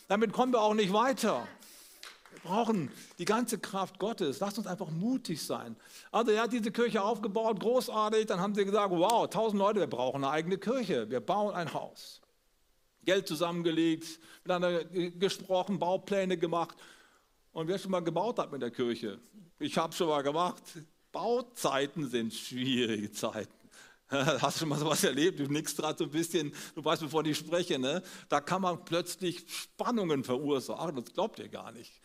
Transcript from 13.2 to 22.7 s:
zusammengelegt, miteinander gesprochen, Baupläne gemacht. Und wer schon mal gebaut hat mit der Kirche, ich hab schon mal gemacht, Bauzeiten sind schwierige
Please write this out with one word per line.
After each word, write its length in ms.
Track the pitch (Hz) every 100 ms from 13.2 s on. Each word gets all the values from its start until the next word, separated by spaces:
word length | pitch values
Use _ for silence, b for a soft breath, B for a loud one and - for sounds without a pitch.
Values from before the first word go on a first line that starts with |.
| -
zusammengelegt, 960 | 156 170 175 170 160 165 160 160 - B B
miteinander 400 | - 180 175 175
gesprochen, 960 | 160 180 175 175 190 - - 185 180 180
Baupläne 560 | 170 185 190 196 190 180
gemacht. 400 | 170 170 160 - B B B B B _ _
Und 140 | 160 160
wer 120 | 190
schon 120 | 190
mal 100 | 185
gebaut 380 | 170 165 214 240
hat 140 | 151
mit 100 | 139
der 80 | 120
Kirche, 480 | 117 120 117 110 98 - - - -
ich 180 | 147 -
hab 180 | 165
schon 140 | - 170
mal 140 | 151
gemacht, 400 | 139 156 180 - - 165 151 _ _
Bauzeiten 960 | 147 196 240 247 - 156 135 143 175 139
sind 240 | 120 113
schwierige 800 | - - 127 127